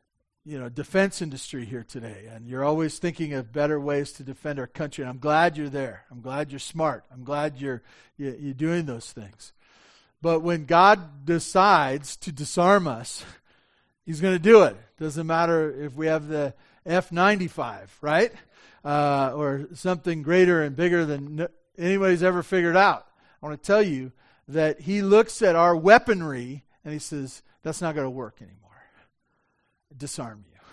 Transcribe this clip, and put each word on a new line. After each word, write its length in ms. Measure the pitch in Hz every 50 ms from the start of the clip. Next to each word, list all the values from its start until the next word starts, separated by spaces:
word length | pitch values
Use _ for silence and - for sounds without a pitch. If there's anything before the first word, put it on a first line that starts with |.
| _ _ _ _ _ _ _ _ _
you 140 | 151 151 135
know, 80 | 123 120
defense 540 | 120 147 139 - - 190 196 196 - -
industry 440 | 180 156 135 127 - - - 131 120
here 180 | 101 123 120 113
today, 460 | - - 131 113 113 104 98 104 110 113
and 140 | 113 117 120
you're 160 | 127 131 139
always 360 | 147 156 160 160 151 - -
thinking 340 | - 175 151 - 165 147 143
of 180 | 135 123 110 117
better 260 | 147 147 147 151 147
ways 320 | 139 147 143 143 143 - -
to 100 | - 135
defend 360 | 131 131 - - 151 143 139
our 80 | 127 -
country, 360 | - - 160 143 - - 139
and 60 | 127
I'm 100 | 123 123
glad 360 | 127 147 151 156 170 175 151 151
you're 120 | 151 143
there. 360 | 135 139 135 120 98 - _ _
I'm 100 | 127 123
glad 300 | 113 127 131 143 151 143
you're 80 | 143 131
smart. 460 | - - - 160 160 151 127 107 - _
I'm 120 | 127 127 123
glad 340 | 139 147 147 147 151 139 131
you're, 240 | 139 139 127 113 - _ _ _ _ _ _ -
you, 180 | 143 135 123 139
you're 140 | 147 143 131
doing 320 | 123 156 160 170 175 165
those 260 | 143 120 117 - -
things. 420 | - 120 107 98 - - - - _ _ _ _ _ _ _ _ _ _ _ _ _ _
But 200 | - 165 165 160
when 240 | 165 175 170 160 151
God 600 | 131 170 170 185 202 214 196 170 156 143 143 139
decides 920 | 156 170 165 - - - 190 190 208 190 165 147 135 135 147 143 - - -
to 140 | - 190
disarm 560 | 151 131 147 - - 180 175 180 202 202 180 151
us, 360 | 120 113 120 - - - - - - _ _ _ _ _ _ _ _ _ _ _ _ _ -
he's 160 | - 160 147
gonna 180 | 170 190 185 175
do 240 | 160 208 233 214 180
it. 120 | 123 98 95 - _ _ -
Doesn't 280 | 156 156 139 160 165 160
matter 440 | 165 165 170 170 170 160 156 151
if 240 | 135 135 147 147 127
we 120 | 147 156 160
have 200 | 160 156 151 147
the 260 | 156 151 147 135 - _ _ _ _ _ -
F 260 | - 165 185 180 -
ninety-five, 840 | 170 170 180 202 214 196 180 156 - - 135 117 110 127 117 - _ _
right? 320 | - 151 151 170 220 233 - - - _ _ _ _ - _ _ -
Uh, 480 | 143 147 147 147 143 143 139 135 135 123
or 340 | 147 151 139 139 139 143 185 175
something 500 | 127 - 185 180 165 - 180 170 160 143
greater 380 | 147 175 185 185 180 175 165
and 140 | 151 143 135
bigger 300 | 127 175 175 175 170 165
than 340 | 147 147 143 143 147 151 151
n-, 80 | 170 175 - _ _ _ _ -
anybody's 460 | 170 180 196 196 196 190 180 165 180
ever 200 | 185 180 175 160
figured 320 | - 190 185 170 170 170
out. 320 | 185 196 196 151 - - _ _ _ _ _ _ _
I 40 | -
wanna 120 | 151 151 143
tell 240 | - - 202 214
you 300 | 214 185 147 131 131 127 - _ _ _ _ _ _ -
that 320 | 139 160 156 156 143 -
he 200 | 135 160 202 208
looks 400 | 196 196 202 220 226 226 - -
at 140 | 226 190 170
our 180 | 165 170 175 175
weaponry 920 | 160 160 190 220 233 233 240 214 185 165 156 135 127 123 123 139 143 - _ _ _ -
and 80 | 151
he 80 | 151 151
says, 420 | - - 156 147 135 127 - - _ _ _ _
"That's 180 | - 160 156 -
not 160 | 175 165 151
gonna 140 | 147 135 131
work 320 | 123 131 123 104 - -
anymore. 180 | 117 87 92 _ _ _ _ _ _ _ _ _ _ _ _ _ _ _ _ _ _ _ _ _ _ _ _ _ _ _ 147
Disarm 480 | 127 139 139 - - 131 117 107 104 104 _
you." 80 | _ _ _ -